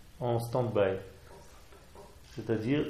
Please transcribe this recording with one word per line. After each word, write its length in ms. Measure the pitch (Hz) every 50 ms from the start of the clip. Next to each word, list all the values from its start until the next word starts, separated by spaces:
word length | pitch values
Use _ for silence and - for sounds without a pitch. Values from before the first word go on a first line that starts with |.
| - - - -
en 180 | 127 120 120 113
stand-by. 560 | - - - 127 120 113 104 104 98 95 95 - - - - - - - - - - - - - - - - - - - - - - - - - - - -
C'est-à-dire, 500 | 120 104 - 113 110 110 120 147 151 -